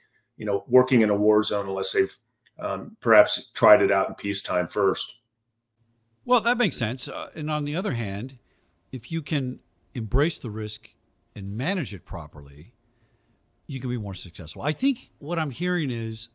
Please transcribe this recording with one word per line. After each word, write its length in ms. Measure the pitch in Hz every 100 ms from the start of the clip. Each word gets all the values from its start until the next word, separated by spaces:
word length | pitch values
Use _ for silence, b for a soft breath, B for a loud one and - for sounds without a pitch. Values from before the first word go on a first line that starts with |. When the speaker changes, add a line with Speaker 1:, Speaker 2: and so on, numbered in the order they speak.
| _ _ _ -
Speaker 1:
you 80 | 104
know, 180 | 101 -
working 340 | 127 127 123
in 80 | 107
a 60 | 101
war 280 | 107 107
zone 240 | 104 104 98
unless 240 | 95 95
they've, 240 | 101 95 - _ _ _ -
um, 380 | 101 98 - -
perhaps 480 | 117 110 104 - -
tried 320 | - 113 104
it 100 | 98
out 160 | 98 95
in 80 | 95
peacetime 520 | 101 101 - 90 87
first. 560 | 107 98 90 - - _ _ _ _ _ _ _ _ _ _
Speaker 2:
Well, 160 | 240 240
that 180 | 202 240
makes 200 | 214 -
sense. 320 | 110 131 -
Uh, 200 | 90 - -
and 160 | 151
on 140 | 151 147
the 100 | 151
other 160 | 202
hand, 460 | 117 107 98 127 - _ _ _ _ _
if 180 | 127 -
you 100 | 160
can 380 | 147 151 127 - _ _ _
embrace 460 | 127 107 - 160 -
the 100 | 120
risk 440 | 107 107 - - _ _ _ _ 104
and 220 | 98 107
manage 360 | 143 190 104
it 120 | 95 -
properly, 680 | 92 76 78 71 71 82 _ _ _ _ _ _ _ _ _ -
you 120 | 135
can 100 | 127
be 80 | 123
more 160 | 101
successful. 480 | 95 90 - 80 -
I 100 | 123
think 380 | 156 269 247 - _
what 200 | 143 165
I'm 120 | 151
hearing 420 | 113 180 180 147
is 380 | 120 113 113 -